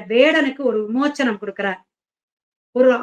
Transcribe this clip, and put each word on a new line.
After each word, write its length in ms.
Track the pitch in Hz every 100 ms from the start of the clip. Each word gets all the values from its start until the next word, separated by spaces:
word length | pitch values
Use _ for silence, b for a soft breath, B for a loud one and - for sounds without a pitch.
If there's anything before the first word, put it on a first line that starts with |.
| 185
வேடனுக்கு 520 | 226 294 311 277 262 262
ஒரு 100 | 220 214
விமோச்சனம் 560 | 240 294 285 262 208
கொடுக்கிறார், 400 | 202 190 196 185 _ _ _ _ _ _ _ _ _ 247
ஒரு 160 | 254 240